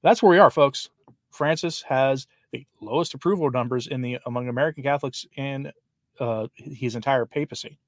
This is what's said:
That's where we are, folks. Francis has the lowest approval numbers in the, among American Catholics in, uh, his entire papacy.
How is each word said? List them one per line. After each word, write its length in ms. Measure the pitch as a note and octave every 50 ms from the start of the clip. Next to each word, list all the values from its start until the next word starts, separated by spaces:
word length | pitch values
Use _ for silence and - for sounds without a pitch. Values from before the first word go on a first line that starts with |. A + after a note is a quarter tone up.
| -
That's 180 | F3+ A#3 -
where 100 | - G3+
we 60 | F3
are, 140 | F3+ G3+ -
folks. 380 | - D#3+ C#3+ C#3 C3+ - - - _ _ _ - - _ _ _
Francis 500 | _ - C#3+ D3 E3 D#3+ - E3+ D#3 - -
has 440 | - C#3 C3 C3+ C3+ C3+ C3+ - _ _ _ _ _
the 140 | - A2+ - _ _ _
lowest 320 | A2 G#2+ A#2 D3+ E3+ - -
approval 340 | C#3+ - F3 G3+ F#3 D#3+ C#3
numbers 380 | B2 B2+ A#2+ A#2+ B2+ B2 A#2
in 140 | - D3 B2+
the, 180 | B2+ B2 B2 B2 _
among 200 | B2 A#2+ B2 B2
American 360 | B2 A#2+ B2 C#3+ D#3+ D#3 - C3
Catholics 420 | C#3 C#3+ C#3+ - C#3 - - - _ _
in, 360 | - C#3 C#3 C#3 C3+ C#3 C#3 - _ _ _ _ _ _ _ _ _
uh, 280 | C3 A#2 A2+ A2 A2 A#2+ _
his 420 | - - - D3 A2 B2 A#2+ A2+
entire 300 | A#2+ A2 C#3 C#3 B2+ A#2
papacy. 540 | - - D3+ D3+ - - - - - - _ _